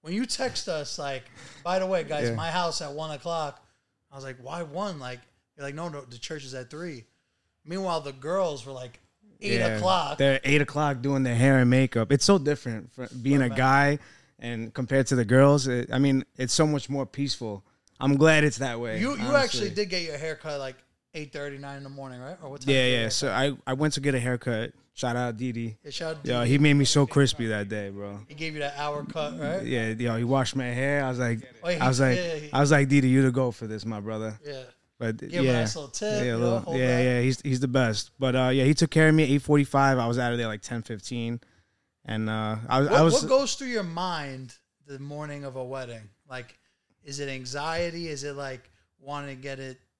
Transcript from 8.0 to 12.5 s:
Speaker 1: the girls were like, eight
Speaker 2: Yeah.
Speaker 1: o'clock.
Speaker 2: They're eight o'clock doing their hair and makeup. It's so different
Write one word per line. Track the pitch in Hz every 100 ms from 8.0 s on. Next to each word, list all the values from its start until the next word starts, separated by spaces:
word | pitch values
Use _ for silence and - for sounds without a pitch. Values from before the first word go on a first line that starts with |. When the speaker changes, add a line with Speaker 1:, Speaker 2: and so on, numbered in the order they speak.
Speaker 1:
the | 143
girls | 135 143 185 180 143 120
were |
like, | 135 123 - _ _ _ _
eight | 202 117
Speaker 2:
Yeah. | 113 107
Speaker 1:
o'clock. | 185 185 143 151
Speaker 2:
They're | 139 135
eight | 135 147
o'clock | 143 147 151 131
doing | 135 139
their | 131 117
hair | 135 135
and | 123
makeup. | 127 131 117 113
It's | 139 -
so | 196
different | 143